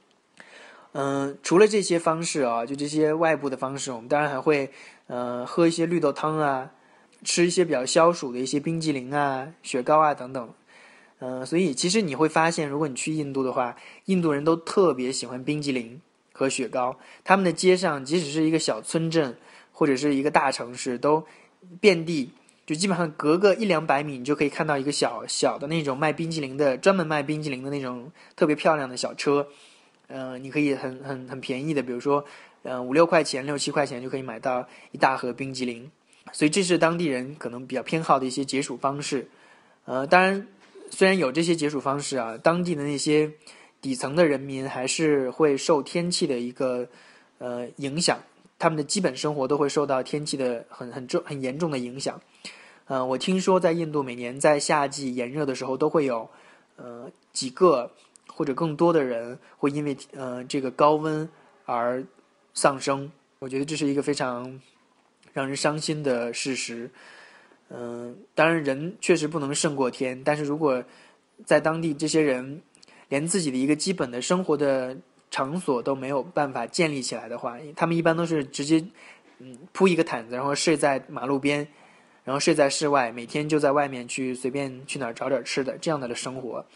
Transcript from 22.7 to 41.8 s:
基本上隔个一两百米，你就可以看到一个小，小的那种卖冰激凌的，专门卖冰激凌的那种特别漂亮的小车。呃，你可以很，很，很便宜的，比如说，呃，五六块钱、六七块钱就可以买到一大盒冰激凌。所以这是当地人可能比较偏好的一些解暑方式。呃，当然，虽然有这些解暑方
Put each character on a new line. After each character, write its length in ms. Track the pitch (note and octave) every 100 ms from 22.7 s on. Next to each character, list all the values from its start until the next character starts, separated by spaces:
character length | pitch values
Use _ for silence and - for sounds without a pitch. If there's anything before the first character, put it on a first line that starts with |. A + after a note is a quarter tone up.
基 140 | E3 G3
本 100 | F3
上 140 | E3
隔 260 | D3 D3 E3+
个 160 | G3+
一 120 | F#3 G#3+
两 200 | D#3+ D#3+
百 160 | C#3
米， 160 | D3+ C3
你 80 | B2
就 80 |
可 100 | D3
以 60 | D3
看 160 | - D#3
到 100 | C#3+
一 80 |
个 80 | C3+
小， 320 | C3+ B2+ A2+ A#2+
小 320 | - C#3 A2+
的 80 | C#3
那 160 | E3
种 120 | C#3+ C3+
卖 160 | D#3
冰 200 | D3+ E3
激 80 | D#3+
凌 180 | C3+ C3+
的， 180 | D3 B2
专 200 | G3 F#3+
门 100 | D#3
卖 160 | D#3
冰 220 | C#3 D3+
激 80 | D3+
凌 100 | B2+
的 80 | C3+
那 100 | C#3+
种 320 | C3 B2 C3 - - -
特 120 | D#3+
别 80 | D3
漂 200 | F3 D#3
亮 140 | C3
的 80 | B2+
小 160 | A2+
车。 340 | G#2+ D3+ C#3+ C#3+ - - - _ _ -
呃， 320 | C3+ C3 B2+
你 100 | C3+
可 100 | C#3
以 140 | D3
很， 300 | C3+ C3+ B2+
很， 240 | C#3 C3 B2+
很 120 | C3
便 280 | A#2+ B2+ D3+
宜 40 |
的， 120 | C#3+
比 80 | B2
如 80 | A#2+
说， 260 | C#3+ C#3+ C#3+ - - _
呃， 180 | - B2+
五 140 | B2 C#3+
六 100 | E3+
块 180 | F3
钱、 220 | D3 C3 C#3
六 100 | C#3+
七 140 | -
块 160 | D3 C3+
钱 160 | B2
就 80 | B2+
可 80 | C3+
以 60 |
买 160 | C3 A2+
到 280 | C3+ B2 B2+ - -
一 60 | C3+
大 180 | C#3 C3
盒 160 | B2+
冰 220 | A#2+ C3+
激 120 | B2+ B2
凌。 260 | A#2 C3+ _ _ _ -
所 160 | - D3+
以 20 |
这 140 | G3
是 160 | F3+ E3
当 180 | D#3+ E3+
地 80 | E3
人 300 | B2+ B2+ D3+
可 140 | A#2+
能 180 | A#2+ B2+
比 80 | B2+
较 80 |
偏 180 | - D#3+
好 160 | D#3+ C#3
的 80 | C3
一 40 |
些 120 | B2+
解 160 | C3+ C3+
暑 160 | C3+ B2
方 240 | C#3 C#3+
式。 300 | C#3+ C3+ - _ - _ _ _ -
呃， 220 | B2+ C#3+
当 120 | F3+
然， 280 | F#3 G3 A3 _ _ - -
虽 180 | - F#3+
然 80 | F#3+
有 160 | C3+
这 120 | D3
些 120 | E3+ E3
解 140 | D3
暑 100 |
方 200 | C#3+